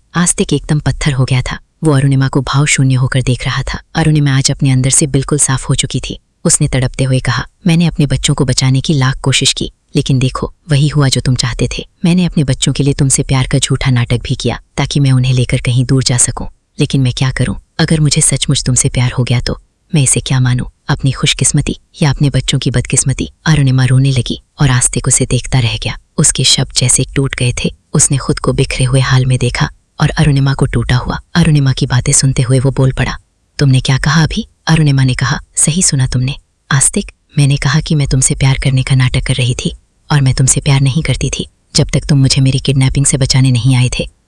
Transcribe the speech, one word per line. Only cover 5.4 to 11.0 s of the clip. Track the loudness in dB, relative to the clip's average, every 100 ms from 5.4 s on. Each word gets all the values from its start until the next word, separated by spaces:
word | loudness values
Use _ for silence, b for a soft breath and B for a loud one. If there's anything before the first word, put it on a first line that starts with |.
| 0 -2 -2
हो |
चुकी | -2 -2 -6
थी। | -8 -12 _ _
उसने | -2 0 0
तड़पते | 0 -2 -2
हुए | 0 0
कहा, | 0 -4 -6 _ 0
"मैंने | 2 2
अपने | 2 0
बच्चों | 0 0
को | 0
बचाने | 0 0 2 2
की | 0
लाख | 0 0 -2
कोशिश | -2 0 -2
की, | -2 -8 -12 _ -4
लेकिन | 0 0
देखो, | 0 -2 -8 -10 -2
वही | 0 2
हुआ | 2